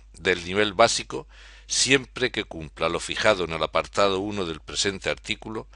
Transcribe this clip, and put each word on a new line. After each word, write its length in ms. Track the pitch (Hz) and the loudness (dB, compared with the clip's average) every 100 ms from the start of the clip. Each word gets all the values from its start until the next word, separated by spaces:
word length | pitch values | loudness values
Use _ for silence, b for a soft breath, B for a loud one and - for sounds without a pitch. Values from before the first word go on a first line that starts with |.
| - | -20
del 320 | - 92 87 | -4 0 0
nivel 300 | 85 98 107 | 0 0 2
básico 520 | 92 117 - - 127 - B B B B | 4 4 2 -6 -10 -12 B B B B
siempre 640 | - 127 135 123 - 123 | 0 4 2 2 -4 -2
que 140 | 110 | -2
cumpla 460 | 95 82 76 - 82 | -8 -8 -10 -2 -2
lo 100 | 85 | -2
fijado 440 | - 78 110 95 | -4 2 4 4
en 80 | 82 | 0
el 100 | 80 | -2
apartado 560 | 78 82 78 104 101 95 | 0 0 0 2 2 2
uno 260 | 104 101 | -2 -4
del 160 | 85 76 | -4 -6
presente 480 | - 82 101 95 76 | -8 -4 -2 -2 -4
artículo 580 | 73 - 110 113 110 - | -4 -6 -8 -8 -10 -12